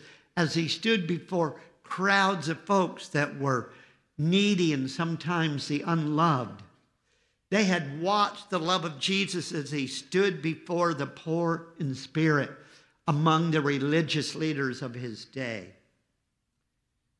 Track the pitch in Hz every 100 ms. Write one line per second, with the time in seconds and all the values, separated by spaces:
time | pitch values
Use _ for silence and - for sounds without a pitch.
0 | - - _ - 165 165 160 - 220 226
1 | 165 170 - 180 156 - - _ - -
2 | 196 196 190 190 147 160 - 196 175 -
3 | - 147 147 143 139 127 107 - - _
4 | _ - 156 190 208 190 165 139 131 -
5 | 170 165 156 175 160 139 - 147 170 165
6 | 151 151 170 131 107 101 - _ _ _
7 | _ _ _ _ _ 202 196 175 139 147
8 | 175 208 202 - - 185 160 185 165 139
9 | - 190 190 180 135 165 135 147 131 -
10 | - 180 202 165 160 156 - 175 170 147
11 | 135 - 165 165 170 165 - - 143 131
12 | - 156 160 147 127 - - - _ _
13 | - 147 160 160 170 156 143 143 143 160
14 | 156 151 - 151 160 147 135 123 131 120
15 | 123 107 - 135 123 110 90 - _ _
16 | _ _ _ _ _ _ _ _ _ _
17 | _